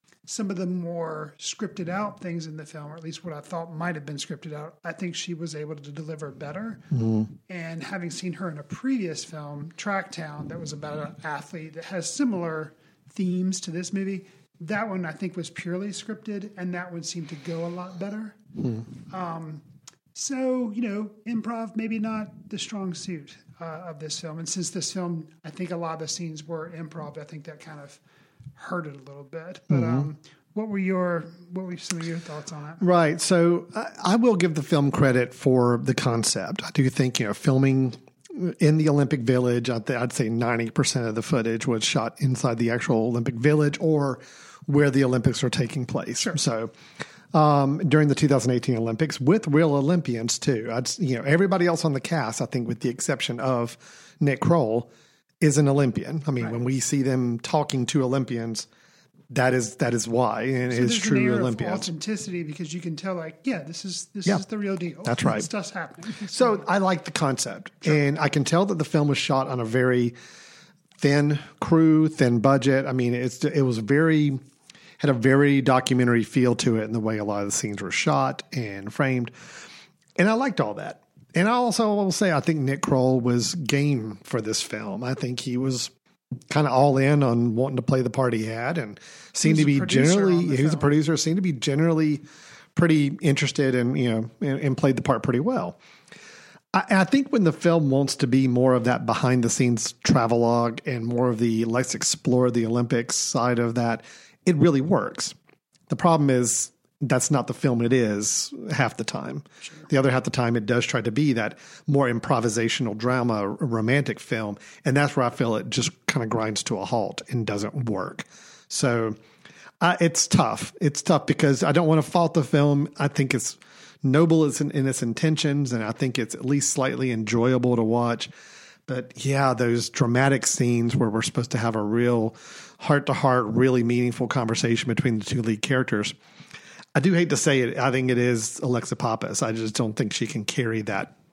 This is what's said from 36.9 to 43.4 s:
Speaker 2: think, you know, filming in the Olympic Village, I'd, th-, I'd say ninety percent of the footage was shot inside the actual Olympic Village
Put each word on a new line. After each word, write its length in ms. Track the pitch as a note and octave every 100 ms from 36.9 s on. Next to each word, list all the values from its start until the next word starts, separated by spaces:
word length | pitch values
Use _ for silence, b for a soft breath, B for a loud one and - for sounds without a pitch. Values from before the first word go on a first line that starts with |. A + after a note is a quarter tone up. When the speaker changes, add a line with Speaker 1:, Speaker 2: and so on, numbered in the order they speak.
Speaker 2:
think, 300 | - B2+ B2
you 60 | A2
know, 60 |
filming 600 | G#2 - C3 C3+ C3 C3 - - _ - D#4 F3+ -
in 180 | D3+ D#3
the 120 | D3+
Olympic 320 | C#3+ C#3 D3
Village, 480 | A#2 B2+ B2 A#2+ A#2+
I'd, 180 | A#2 G#2+
th-, 100 | B2
I'd 140 | B2
say 140 | - A2+
ninety 400 | A#2 A#2+ A#2 A2+
percent 360 | - C#3 C3 A2+
of 80 | A2
the 60 |
footage 440 | G#2 C3+ A2+ A2+ C3
was 160 | A#2
shot 360 | - - A2+ -
inside 360 | C#3 B2 B2+ A#2
the 120 | A#2
actual 360 | A#2 - A2+ A2+
Olympic 280 | A#2+ A#2+
Village 420 | A#2